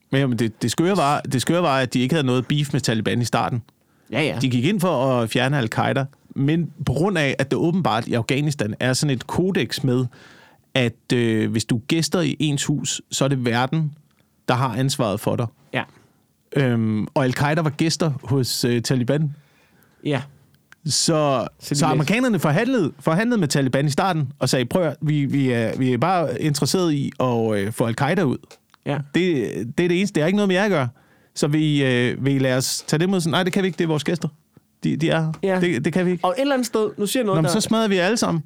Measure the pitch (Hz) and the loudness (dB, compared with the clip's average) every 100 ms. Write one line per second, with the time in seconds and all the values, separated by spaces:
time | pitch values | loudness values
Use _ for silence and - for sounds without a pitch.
0 | - 135 139 113 117 - 117 - 170 196 | -2 0 2 0 -2 -2 -4 0 2 2
1 | 143 147 131 131 - 170 165 135 127 127 | 2 0 -2 -2 0 2 2 2 0 0
2 | 127 165 131 127 - 147 147 131 - 113 | 2 2 2 0 0 -2 0 -2 0 0
3 | 101 117 117 120 - 120 - _ _ _ | 0 -2 0 0 -2 -4 -8 _ _ _
4 | - 120 147 78 131 120 143 214 180 135 | -6 -2 -2 0 0 2 2 2 0 2
5 | 135 123 113 123 127 143 110 - 113 127 | 2 0 0 0 0 0 0 0 0 0
6 | 135 - - - 139 165 151 - 139 127 | -2 -8 -12 -2 0 0 -2 -4 -4 0
7 | 196 170 139 - 135 113 160 185 123 110 | 0 2 0 0 0 0 0 2 2 0
8 | - 117 110 135 151 139 107 - 123 127 | 0 -2 0 0 0 -2 -4 -2 0 0
9 | 151 123 - - 185 180 113 - 131 123 | 0 -2 -2 -2 0 0 -2 -2 0 0
10 | 127 - - - - _ _ 131 120 - | -2 -6 -20 -20 -20 _ _ 0 0 -2
11 | - 123 117 110 107 113 - 117 - 165 | -2 0 2 0 0 -2 -4 -6 -2 -2
12 | 156 185 147 - 151 139 - 147 - - | 0 -2 -2 -2 -2 -2 -2 -2 -4 -8
13 | - - 135 139 120 117 127 160 151 - | -6 -2 0 0 0 0 0 0 -2 -6
14 | _ _ _ _ - 123 131 110 135 139 | _ _ _ _ -2 0 0 0 -2 0
15 | 110 98 107 107 117 - _ 127 - - | 0 0 -2 -2 -4 -8 _ -6 -6 -12
16 | _ _ _ _ - 147 131 117 110 107 | _ _ _ _ -6 0 2 2 0 0
17 | 95 151 131 127 147 160 156 147 165 - | -2 0 0 0 0 0 0 0 -2 0
18 | 165 127 - 139 120 - 120 120 110 127 | -2 -2 -2 -2 -2 -2 0 0 0 0
19 | 123 147 151 - _ _ _ _ _ _ | 0 0 0 -4 _ _ _ _ _ _
20 | 147 131 - - _ _ _ - 151 - | -4 -4 -6 -18 _ _ _ -12 -4 -2
21 | - 156 147 127 90 _ - 143 156 151 | 0 2 2 0 -2 _ -6 0 0 2
22 | 143 220 254 185 156 156 247 254 143 - | 0 2 2 2 2 2 2 0 0 -2
23 | 165 165 233 233 151 151 131 135 151 143 | -2 0 0 0 0 0 2 2 0 0
24 | 185 160 135 - 127 139 120 190 160 143 | 0 0 -4 -4 -2 0 0 0 0 -2
25 | 151 151 135 139 131 117 113 - 127 120 | -2 0 0 0 0 0 0 0 0 2
26 | 165 185 151 - 156 143 143 185 170 147 | 2 0 -2 -2 -2 0 0 0 0 0
27 | 123 - 127 117 113 104 101 - 117 110 | -4 -2 0 0 0 0 -2 -2 -2 0
28 | 139 190 143 - - - _ _ 143 143 | 0 0 0 -2 -8 -20 _ _ -8 -6
29 | 143 165 185 143 98 82 117 - 175 180 | -4 0 0 0 -2 -6 -6 -2 0 2
30 | 202 156 156 208 202 180 214 165 123 - | 0 0 0 2 2 2 2 0 -2 -6
31 | _ _ _ - 156 156 156 143 135 123 | _ _ _ -4 0 2 2 2 2 2
32 | 123 - 135 135 131 127 - - - 151 | 2 0 0 2 2 0 -2 -4 -2 0
33 | 185 190 165 160 185 202 190 170 165 151 | 2 0 0 0 0 0 -2 0 0 0
34 | 170 175 160 - _ _ _ _ 156 131 | -2 -4 -4 -10 _ _ _ _ -4 0
35 | 160 160 160 156 196 185 180 123 170 185 | 0 0 0 -2 -2 0 0 0 0 0
36 | 180 175 180 180 277 262 240 220 208 - | 0 0 -2 0 0 0 -2 -2 -2 -2
37 | 202 262 214 170 170 214 - 226 214 190 | -2 0 0 2 2 0 0 0 2 2
38 | 180 240 185 165 | 2 0 0 -2